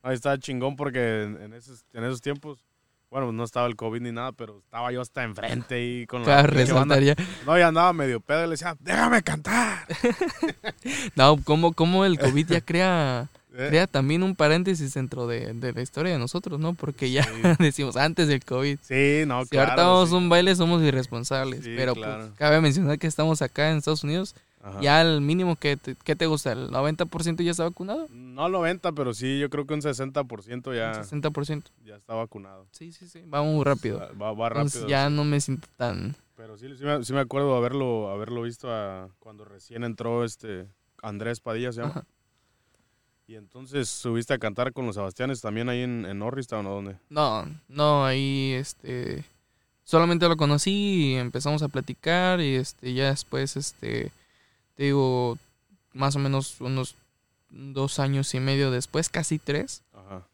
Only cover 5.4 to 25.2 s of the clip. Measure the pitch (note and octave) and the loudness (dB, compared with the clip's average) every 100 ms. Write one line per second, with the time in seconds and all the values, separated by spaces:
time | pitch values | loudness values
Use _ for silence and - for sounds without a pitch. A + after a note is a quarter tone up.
5.4 | A2 B2 A#2 B2 A#2+ B2 A#2 B2 A#2+ C#3+ | -6 -6 -4 -4 -4 -6 -8 -2 6 8
6.4 | D3 C#3 B2+ C3 C#3 C3 C#3 C#3+ F3+ - | 8 6 4 4 4 6 6 4 -2 -6
7.4 | C#3 E3+ E3+ D#3+ F3+ E3+ C#3 A#2 - D3+ | 2 6 6 6 4 2 -2 -2 0 0
8.4 | E3+ D#3 E3+ D#3+ F3+ - A#3+ A#3 - D3+ | 0 -4 -6 -10 -2 2 4 2 2 -6
9.4 | D3 A#3 A3 F#3+ - E3+ A#3+ - F4 - | 0 0 0 -4 -8 0 0 0 -4 -2
10.4 | D#4+ - A3 - B3 C#4+ B3 - C3+ D3+ | -4 -4 -10 -10 -8 -6 -4 6 6 6
11.4 | C#3 D3+ E3+ E3 E3 F#3 G3 D#3 C3+ C#3+ | 2 2 2 4 2 4 4 4 2 2
12.4 | D#3 E3+ - E3+ F#3 F3 C#3 B2 B2+ _ | 2 0 0 0 2 2 0 -2 -6 _
13.4 | _ B2+ C#3 D3+ F#3 C#3 C3+ E3 F#3+ F#3 | _ -8 2 2 4 0 0 2 0 2
14.4 | D3+ E3 F#3 E3+ C#3 C3+ B2+ C3 A#2+ A#2 | 4 4 2 -2 -2 -4 -6 -4 -4 -4
15.4 | - A#2 B2+ A2+ B2+ - F3 D#3 A#2+ F3 | -6 -6 -6 -6 -8 -4 -2 -2 -2 -4
16.4 | G#3+ D3+ D#3 F3 - C3+ C3 C3 C3 A2+ | -6 -4 -4 -4 -6 -2 0 2 0 4
17.4 | F3 D#3+ D#3+ - C#3 A#2+ D3+ E3 D#3 C3+ | 4 6 4 4 -2 2 2 4 2 2
18.4 | - B2+ C#3+ C#3 - C3 C#3+ D3 D#3 B2+ | 0 -2 -2 -4 -2 4 4 4 2 -2
19.4 | B2 C3+ C#3 C3 F3 F#3 F3 F3+ F3+ E3+ | 0 2 4 6 8 8 6 4 6 6
20.4 | F#3 F3+ E3+ E3+ D3+ C3 B2+ A#2 A#2+ C3+ | 6 4 4 4 4 2 -2 -6 -4 -2
21.4 | C3 C3 A#2+ A#2+ B2+ A#2 G#2+ G#2+ A2 G#2 | -2 -6 -8 -2 -2 -2 -4 -8 -12 0
22.4 | D3 D#3 D#3 C#3+ D#3 D3+ E3 - D#3 D#3 | 4 6 6 4 2 0 -2 0 0 2
23.4 | C3+ - D3+ D#3 D3+ D#3 D3 E3+ F#3+ - | -2 0 0 2 0 -2 -2 -4 -4 -12
24.4 | _ _ G2+ G2 C#3 D#3 E3 D3+ | _ _ -14 -2 4 6 6 4